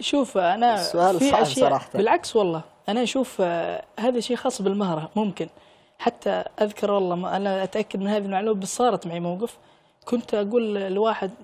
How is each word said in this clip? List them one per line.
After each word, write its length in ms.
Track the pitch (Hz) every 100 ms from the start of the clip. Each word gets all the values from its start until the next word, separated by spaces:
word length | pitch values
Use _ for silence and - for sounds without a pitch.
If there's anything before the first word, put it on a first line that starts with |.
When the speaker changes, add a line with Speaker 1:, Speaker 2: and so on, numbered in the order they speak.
Speaker 1:
شوف، 380 | - 285 254 202
أنا 360 | 175 202 233
Speaker 2:
السؤال 440 | 208 170 170 185 180
Speaker 1:
في 120 | 277
Speaker 2:
صعب 100 | 208
Speaker 1:
أشياء 280 | 185 131 135
Speaker 2:
صراحة. 200 | 135 -
Speaker 1:
بالعكس 420 | - 214 349 - 233
والله، 260 | 190 165 - _ -
أنا 140 | 214
أشوف، 340 | 240 269 247 -
آه، 420 | 180 170 170 175 - -
هذا 200 | 226 247
شيء 160 | 214 240
خاص 260 | 254 240
بالمهرة 480 | 196 196 196 156 156 208
ممكن. 320 | 214 - 165 - - _ _ -
حتى 460 | - - 202 185 - -
أذكر 300 | 208 - 202
والله 260 | 202 185 175
ما، 200 | 180 190
أنا 260 | 202 190
أتأكد 380 | 190 214 208 196
من 80 | 196
هذه 160 | 214
المعلومة، 360 | 196 190 214 214
بس 160 | 190 -
صارت 300 | 247 196 175
معي 140 | 170
موقف. 380 | 175 180 233 - _ _ _ _
كنت 300 | - 240 233
أقول 400 | 214 202 240 220
لواحد 560 | 202 196 190 220 214 196 -